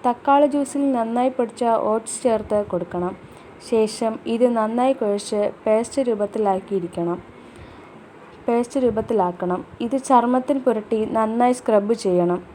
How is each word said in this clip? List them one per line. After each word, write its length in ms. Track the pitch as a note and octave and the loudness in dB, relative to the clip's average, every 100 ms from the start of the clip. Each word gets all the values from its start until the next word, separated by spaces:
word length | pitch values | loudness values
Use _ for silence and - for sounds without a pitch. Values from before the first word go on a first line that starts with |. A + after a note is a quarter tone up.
| B3 | -2
തക്കാളി 380 | A#3+ - C#4 D4 | -2 2 4 4
ജ്യൂസിൽ 440 | C#4+ C#4 C#4 C#4 | 2 -2 -2 0
നന്നായി 380 | B3+ A3+ A#3+ B3+ | 0 -2 0 0
പൊടിച്ച 340 | C4 A#3 - | 0 -4 -2
ഓട്സ് 600 | A#3+ A3+ G#3+ A3 A3 - | 0 2 0 -2 -4 -4
ചേർത്ത് 420 | B3+ A3 G#3+ G#3 G#3 | 0 0 0 -2 -2
കൊടുക്കണം. 520 | F3 F3 F3+ F3+ G3 - - - - - | -6 -4 -4 -6 -8 -18 -20 -20 -20 -2
ശേഷം 500 | A3+ A3 A3 A3+ A3 - | 0 0 0 -4 -4 -6
ഇത് 220 | A3+ B3 | 0 2
നന്നായി 460 | A#3 G#3+ A#3 C4 | 2 -2 0 0
കുഴച്ച് 580 | C4 G#3+ G3+ - G#3+ G#3 - A3 | 0 0 -2 -2 -2 -2 -2 0
പേസ്റ്റ് 360 | G#3+ A#3 - | 0 0 -2
രൂപത്തിലാക്കിയിരിക്കണം, 1200 | B3 G#3+ G#3 A3 G3+ F#3+ F#3+ G3 E3+ F3+ E3+ F3 - - - - - - - - - - - - - | 0 0 -2 0 0 0 -2 -4 -4 -4 -4 -4 -10 -20 -20 -20 -20 -20 -20 -20 -20 -20 -20 -8 -2
പേസ്റ്റ് 320 | A#3 A#3+ C#4 | -2 0 0
രൂപത്തിലാക്കണം. 840 | B3 G#3+ A3 A3+ F3+ F3+ F3+ F3+ - - | 0 0 -2 0 0 -2 -4 -4 -8 -8
ഇത് 220 | A#3 C4+ | -4 -4
ചർമ്മത്തിൽ 540 | C4+ B3+ A#3+ B3+ B3+ C#4 | 4 4 4 0 0 0
പുരട്ടി 480 | B3+ G#3+ G#3 A3+ A3 | 0 -2 -2 -2 0
നന്നായി 480 | A3 A3 A3+ B3 | 0 0 2 2
സ്ക്രബ് 400 | B3 - G#3+ G3+ | 2 2 2 2
ചെയ്യണം. 500 | A3+ G3 F3+ F3 F3 F3+ | 0 2 2 2 0 -4